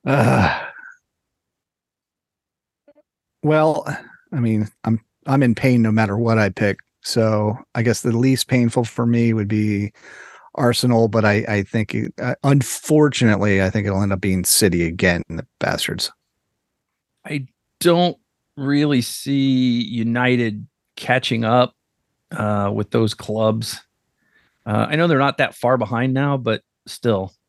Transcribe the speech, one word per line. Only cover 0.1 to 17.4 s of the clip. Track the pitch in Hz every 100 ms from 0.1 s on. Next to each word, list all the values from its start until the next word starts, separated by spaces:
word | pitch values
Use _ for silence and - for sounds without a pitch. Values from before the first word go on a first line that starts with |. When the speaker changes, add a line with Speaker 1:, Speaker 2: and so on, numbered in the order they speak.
| 135 117 127 95 - - - - - _ _ _ _ _ _ _ _ _ _ _ _ _ _ _ _ _ _ _ _ _ _ _ _
Speaker 1:
well, | 147 156 156 151 - - - - _
I | 151
mean, | 117 110 107 _
I'm, | - 113 _ _ -
I'm | 135
in | 127 110
pain | 135 123
no | 113
matter | 110 107 101
what | 117 113
I | 101
pick. | 92 104 98 _ _
So | - 120 110 107 107 110 - 120
I |
guess | 117 107
the | 123 113
least | 131 131 -
painful | 127 117 127
for | 113 - 117
me | 117 117
would | 110 101
be | 110 107 101 101 _ - - - - - -
Arsenal, | 120 117 127 117 113
but | 110 107
I, | 104 110
I | 104
think, | 98 113 107 113
it, | - -
uh, | 123 131
unfortunately, | 139 139 123 - - 151 147 - 117 104 101 98
I | 95
think | 107 98
it'll | 95
end | 101
up | 98
being | 98 92
City | 90 - 104 87 85
again, | 85 95 87 -
the | 82 - _
bastards. | - - - - - _ _ _ _ _ _ _ _ _ _ _ -
Speaker 2:
I | 151